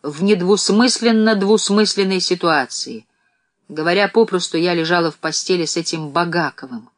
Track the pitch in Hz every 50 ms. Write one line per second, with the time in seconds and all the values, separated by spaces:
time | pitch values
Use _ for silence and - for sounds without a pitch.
0 | - 147 143 147 185 202 214 180 175 180 208 196 - - 196 214 240 254 - -
1 | 233 233 226 220 220 220 220 202 196 196 220 202 - - 202 214 214 202 - 202
2 | 196 190 190 185 - - 180 175 - 170 160 143 127 - - - - 131 120 110
3 | _ _ _ _ _ _ _ _ _ _ _ _ _ - 147 156 156 170 175 196
4 | 202 196 - 226 226 - 190 180 170 - - 160 170 180 175 170 160 160 175 175
5 | 170 160 147 _ - 160 156 - - - 185 175 160 151 - 170 165 - - 160
6 | 156 147 139 170 175 170 165 175 160 139 - - - 127 123 113 113 _ _